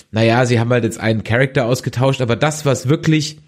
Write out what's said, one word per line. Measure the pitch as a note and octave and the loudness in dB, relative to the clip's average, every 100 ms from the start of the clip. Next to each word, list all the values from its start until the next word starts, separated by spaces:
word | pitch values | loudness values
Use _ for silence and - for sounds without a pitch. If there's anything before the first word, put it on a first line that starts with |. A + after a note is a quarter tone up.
| - | -6
naja, | G#2+ A2+ A#2+ B2 | 0 2 4 2
sie | A#2 | 2
haben | A#2 | 2
halt | B2 A2 | 0 0
jetzt | - | -2
einen | A2 A2 | -2 -2
Charakter | - A#2 C#3 C#3 A#2 | 0 0 0 0 0
ausgetauscht, | B2+ B2+ A#2+ C3 C3 | -2 -4 0 0 0
aber | B2 G2 | -2 0
das, | D3+ D3+ C#3+ | -2 -2 -2
was | B2 B2+ | -2 0
wirklich, | D#3+ D#3 D#3 D3+ - | 0 2 0 -2 -10